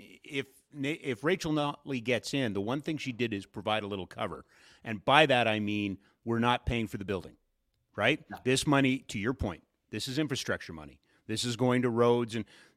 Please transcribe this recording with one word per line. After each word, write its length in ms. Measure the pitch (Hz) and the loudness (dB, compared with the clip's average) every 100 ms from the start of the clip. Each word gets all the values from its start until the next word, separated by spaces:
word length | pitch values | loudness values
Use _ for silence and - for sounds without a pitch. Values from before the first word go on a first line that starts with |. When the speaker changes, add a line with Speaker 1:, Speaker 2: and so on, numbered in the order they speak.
| 98 92 | -20 -20
Speaker 1:
if 220 | - 139 127 _ _ | -8 -8 -8 _ _
Na-, 240 | 147 135 160 | -6 -6 -4
if 220 | 147 120 147 | -4 -2 0
Rachel 260 | 185 165 | 0 0
Notley 500 | 156 147 - - 131 | 0 -2 -4 -6 -4
gets 320 | 113 117 - | 0 0 0
in, 200 | 143 123 | -2 0
the 80 | 98 | 0
one 180 | 104 139 | -2 -4
thing 180 | 143 156 | -4 -6
she 140 | 135 | -6
did 220 | 117 117 | -4 -2
is 120 | 101 95 | -4 -8
provide 380 | - 101 107 | -8 -2 -2
a 40 | 101 | -2
little 200 | 101 90 | -6 -8
cover. 380 | - 110 73 - _ - - 117 | -6 -6 -6 -14 _ -20 -14 -8
And 180 | 104 | -4
by 220 | - 139 151 | 4 6 6
that, 200 | 127 113 | 6 4
I 140 | 107 | 2
mean, 380 | 104 104 101 92 _ _ | 0 -2 -2 -4 _ _
we're 160 | 113 117 | -2 2
not 260 | 120 123 - | 2 2 0
paying 220 | 120 107 | -2 -2
for 100 | 110 | -6
the 80 | 98 | -4
building, 300 | 95 - - _ _ _ _ _ - | -6 -6 -18 _ _ _ _ _ 0
right? 260 | 110 151 - | 2 2 -4
Speaker 2:
No. 80 | - 127 | -4 0
Speaker 1:
This 200 | 131 - | 2 4
money, 340 | 139 135 131 - | 4 4 0 -4
to 100 | 110 | -4
your 140 | 104 | -4
point, 300 | 135 107 80 _ _ _ | -2 -4 -6 _ _ _
this 180 | 107 131 | -8 -6
is 120 | 131 | -4
infrastructure 520 | 151 127 - 90 - | -2 -2 -2 -4 -6
money. 300 | 82 73 - _ _ - | -14 -16 -20 _ _ -8
This 160 | 107 | -4
is 120 | 120 113 | -4 0
going 260 | 127 123 | 2 4
to 80 | 123 | 2
roads. 460 | 117 120 120 117 113 | 4 4 4 0 -4
And, 100 | 104 - - | -8 -14 -20